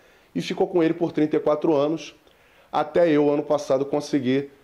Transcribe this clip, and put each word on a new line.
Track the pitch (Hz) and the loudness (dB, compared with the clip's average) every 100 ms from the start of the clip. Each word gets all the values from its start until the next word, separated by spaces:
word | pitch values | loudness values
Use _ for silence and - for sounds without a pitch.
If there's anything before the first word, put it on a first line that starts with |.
| _ _ _ | _ _ _
e | 175 | -8
ficou | - - 190 | -6 -2 0
com | 180 | 2
ele | 165 | 0
por | 170 165 | 0 -2
trinta | 160 151 151 | 0 0 0
e | |
quatro | 151 151 165 147 | 0 0 0 2
anos, | 147 160 - - _ _ _ _ _ | 0 -2 -8 -20 _ _ _ _ _
até | - 151 175 175 | -4 0 2 4
eu, | 147 147 | 4 4
ano | 147 | 2
passado, | 147 147 - 135 | 0 -2 0 -2
conseguir | 139 147 143 151 123 135 139 - | 0 -4 -2 -2 0 0 -2 -12